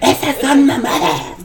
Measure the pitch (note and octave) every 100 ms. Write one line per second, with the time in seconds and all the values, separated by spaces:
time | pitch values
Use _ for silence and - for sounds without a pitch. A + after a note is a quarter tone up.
0 | C4 - D4+ C#4 C4 C#4 C#4 - A3+ -
1 | - - - -